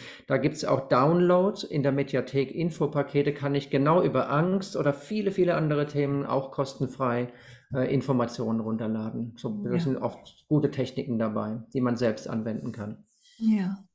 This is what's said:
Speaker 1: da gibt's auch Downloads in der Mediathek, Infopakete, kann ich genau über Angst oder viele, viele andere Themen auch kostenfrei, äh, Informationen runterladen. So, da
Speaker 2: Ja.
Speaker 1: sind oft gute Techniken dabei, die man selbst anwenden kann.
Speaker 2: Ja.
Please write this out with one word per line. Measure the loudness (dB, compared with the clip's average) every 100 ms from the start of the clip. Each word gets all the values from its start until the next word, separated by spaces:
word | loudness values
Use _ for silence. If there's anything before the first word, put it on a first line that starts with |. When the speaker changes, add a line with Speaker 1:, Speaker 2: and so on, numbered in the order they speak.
| -16 -12 -2
Speaker 1:
da | 0
gibt's | 0 0
auch | 0 0 2
Downloads | 4 6 6 6 4 4 0
in | -4 0
der | 2
Mediathek, | 2 0 -2 0 0 -2
Infopakete, | -2 -4 0 -2 0 0 0 0
kann | 0 0
ich | -2 0
genau | 2 4 4
über | 4 2 2
Angst | 2 2 0 -2 0
oder | 0
viele, | 0 -2 -2 0
viele | 2 2 2
andere | 2 2 0
Themen | 0 0 0
auch | 0 -2 -2
kostenfrei, | -4 -4 -2 -4 -2 0 0 -2 -8 -20 -20 -6
äh, | -2 0
Informationen | 0 2 2 0 -2 -2 -2
runterladen. | -2 -2 -2 -4 -4 -6 -8 -8
So, | -8 -4
da | -2
Speaker 2:
Ja. | 0
Speaker 1:
sind | 0 -2
oft | -4 -6 -18 -12 0
gute | 2 2
Techniken | 0 -4 -4 -4 -2
dabei, | -2 -2 -4 -6 -6
die | -2
man | 0 2
selbst | 0 -2 -6
anwenden | -6 -4 -6 -8
kann. | -8 -10 -12 -18 _ -20 -2
Speaker 2:
Ja. | 2 2 0 -4 -10